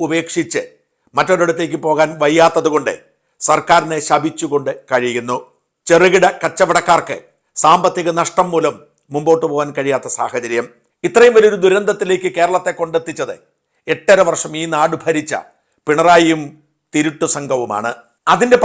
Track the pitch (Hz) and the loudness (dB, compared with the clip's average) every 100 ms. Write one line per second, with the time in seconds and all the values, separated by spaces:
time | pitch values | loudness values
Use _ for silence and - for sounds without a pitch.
0 | 156 165 160 170 156 127 - _ _ _ | -4 -2 -4 -4 -4 -4 -8 _ _ _
1 | _ 135 160 180 170 165 160 156 160 151 | _ -2 0 2 0 -2 -4 -4 -2 0
2 | 151 139 147 165 165 165 156 151 127 82 | 0 0 0 4 2 2 0 -2 -4 -8
3 | _ _ _ - - 156 156 170 156 156 | _ _ _ -8 -2 0 2 0 0 -6
4 | - 147 151 156 160 143 135 127 - 127 | -2 -2 -2 -6 -4 -4 -4 -10 -4 -2
5 | 123 120 120 123 - _ _ _ - 170 | -2 -4 -4 -8 -8 _ _ _ 2 4
6 | 180 180 180 - 165 - 175 175 175 160 | 4 4 2 0 -4 0 0 0 2 0
7 | - 101 - _ _ - 156 180 180 185 | 0 -10 -14 _ _ -2 2 4 2 -2
8 | 170 165 160 - 180 165 156 107 _ _ | -4 -2 -2 0 0 0 -2 -4 _ _
9 | - 143 156 165 165 147 143 139 139 131 | -10 -6 0 0 0 -2 -4 -4 -2 -2
10 | 127 - 117 135 117 117 - _ _ _ | -4 -6 -6 -6 -4 -4 -6 _ _ _
11 | 165 233 240 220 214 196 190 196 202 202 | 0 4 6 6 4 4 2 2 0 -4
12 | 185 185 180 170 175 180 180 170 165 165 | -2 -2 -2 -2 0 0 -4 -6 -4 -6
13 | 165 156 123 92 _ _ _ _ - 156 | -6 -10 -10 -10 _ _ _ _ -6 -2
14 | - 190 170 156 165 156 165 151 165 160 | 4 4 4 0 -4 -6 -4 -2 -2 -2
15 | 170 151 147 113 - _ _ _ - 151 | -4 -4 -4 -8 -10 _ _ _ -2 2
16 | 165 170 165 160 143 - _ _ _ 151 | 6 6 6 0 -4 -16 _ _ _ -2
17 | 156 151 160 147 139 131 113 104 113 - | -2 -2 -4 -4 -4 -4 -4 -4 -4 -8
18 | _ _ - 175 247 240 | _ _ -2 0 4 4